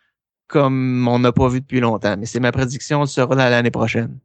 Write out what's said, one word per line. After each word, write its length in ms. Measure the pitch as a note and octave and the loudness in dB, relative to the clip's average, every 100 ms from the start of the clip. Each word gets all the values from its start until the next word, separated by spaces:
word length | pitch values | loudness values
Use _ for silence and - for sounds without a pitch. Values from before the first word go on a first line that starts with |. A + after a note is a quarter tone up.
| _ _ _ _ _ | _ _ _ _ _
comme 600 | D#3 C#3 C3 B2+ B2 A#2+ | 0 2 0 0 0 2
on 100 | A#2+ | 2
n'a 120 | B2 | 2
pas 160 | A#2+ C3 | 2 2
vu 140 | B2+ | 0
depuis 180 | C3 B2+ | -2 -2
longtemps. 360 | A#2 G#2 G#2 G2+ | 0 0 -2 -4
Mais 80 | A2+ | -4
c'est 140 | A#2 | -2
ma 120 | B2 | -2
prédiction, 480 | B2+ C3 C3+ - D3 | 0 -4 -6 -4 -2
on 20 | |
le 60 | C#3 | 0
saura 280 | C#3 B2 C3+ | -2 0 2
dans 140 | B2+ | 2
l'année 220 | A#2+ A#2+ | 2 2
prochaine. 460 | A#2 A2+ A2+ A#2 C3 | 0 -2 -2 -4 -10